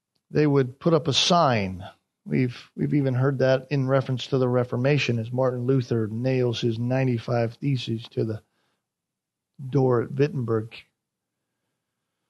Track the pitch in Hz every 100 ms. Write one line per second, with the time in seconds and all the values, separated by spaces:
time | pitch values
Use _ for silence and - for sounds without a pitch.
0 | _ _ _ 147 151 139 127 - 170 160
1 | 151 127 - 175 147 113 95 92 92 -
2 | _ _ - 147 127 - - - 143 147
3 | 135 123 139 131 131 131 131 143 131 135
4 | 131 123 - 135 127 123 120 123 135 147
5 | - 117 113 123 131 123 120 135 120 117
6 | 107 110 127 131 123 113 120 113 120 131
7 | 131 117 - 120 117 120 143 131 - 110
8 | 113 127 117 107 - _ _ _ _ _
9 | _ _ _ _ _ - 131 135 131 120
10 | - 135 147 135 117 113 113 - - _
11 | _ _ _ _ _ _ _ _ _ _
12 | _ _